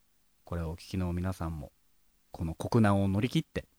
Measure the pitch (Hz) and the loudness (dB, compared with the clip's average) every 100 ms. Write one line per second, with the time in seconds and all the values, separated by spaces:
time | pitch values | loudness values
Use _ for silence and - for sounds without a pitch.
0 | _ _ _ _ - 87 80 85 - 95 | _ _ _ _ -8 -6 -4 -8 -6 -2
1 | 90 87 92 92 82 80 65 _ _ _ | -2 -2 -4 -4 -6 -6 -10 _ _ _
2 | _ _ _ - 80 80 - 120 104 98 | _ _ _ -6 -6 -4 2 4 6 6
3 | 98 95 117 160 - - - | 4 2 0 0 -2 -6 -10